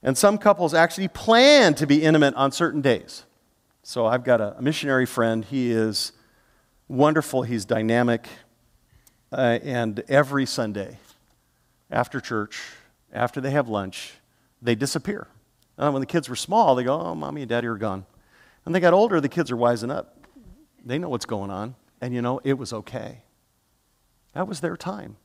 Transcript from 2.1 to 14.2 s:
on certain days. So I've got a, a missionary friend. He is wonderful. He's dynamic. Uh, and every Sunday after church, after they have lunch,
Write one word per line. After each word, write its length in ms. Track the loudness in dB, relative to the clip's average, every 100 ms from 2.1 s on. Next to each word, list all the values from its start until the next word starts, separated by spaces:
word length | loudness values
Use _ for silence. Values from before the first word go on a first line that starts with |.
| 6 4
on 180 | 4 0
certain 300 | 2 -2 0
days. 420 | 2 0 -2 -20 _ _ _ _ _ _
So 240 | -12 -2 2
I've 180 | 0
got 160 | 2 2
a, 180 | 2 -2
a 40 |
missionary 440 | -2 -2 0 0 0
friend. 380 | 0 0 0
He 260 | -4 -4 0
is 420 | 0 0 -2 -8 _ _ _ _ _ _ _ _
wonderful. 540 | 2 4 4 0 -4
He's 220 | -2 -4
dynamic. 640 | -2 -2 2 2 2 0 -4 -20 _ _ _ _ _ _ _ _ _
Uh, 260 | -2 0 0
and 400 | -2 -4 -4 -4 0
every 360 | 2 2 0
Sunday 540 | -2 -4 -4 -6 -10 -14 _ _ _ _ _ _ _ _ _
after 300 | -4 -4 -6
church, 400 | -6 -6 -6 -10 -18 -20 _ _ _
after 280 | -6 -4 -4
they 100 | -4
have 180 | -2 -2
lunch, 460 | -4 -6 -10 -18 -20